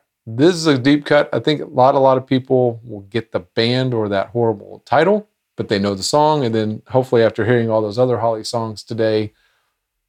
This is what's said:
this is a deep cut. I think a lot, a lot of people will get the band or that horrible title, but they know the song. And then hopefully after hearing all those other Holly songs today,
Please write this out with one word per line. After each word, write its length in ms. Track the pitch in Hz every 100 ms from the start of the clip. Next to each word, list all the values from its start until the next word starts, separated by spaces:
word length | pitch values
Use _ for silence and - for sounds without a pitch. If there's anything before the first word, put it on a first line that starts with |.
| _ _ 120
this 260 | 113 165
is 140 | 170 160
a 100 | 131
deep 280 | 135 147 -
cut. 240 | 147 151
I 80 | 147
think 220 | 156 143
a 40 | -
lot, 300 | 131 131 135
a 40 |
lot 180 | 135 131
of 100 | 127
people 540 | 131 131 131 123 117
will 180 | 117 101
get 300 | 98 113 -
the 80 | 104
band 540 | 87 - 113 127 131
or 160 | 113 104
that 180 | 98 -
horrible 520 | 120 117 104 98 104 -
title, 440 | 131 170 214 208 _ _ -
but 140 | 107
they 100 | 101
know 160 | 101 98
the 80 |
song. 400 | 92 147 151 151
And 100 | 120
then 280 | 110 107 110 -
hopefully 360 | 131 127 117
after 220 | 110 - 107
hearing 240 | 123 113
all 120 | 110
those 160 | 107 107
other 220 | 127 113
Holly 240 | 117 110
songs 400 | 107 117 110 104
today, 480 | - 113 110 107 107 _ _ _ _ _ _ _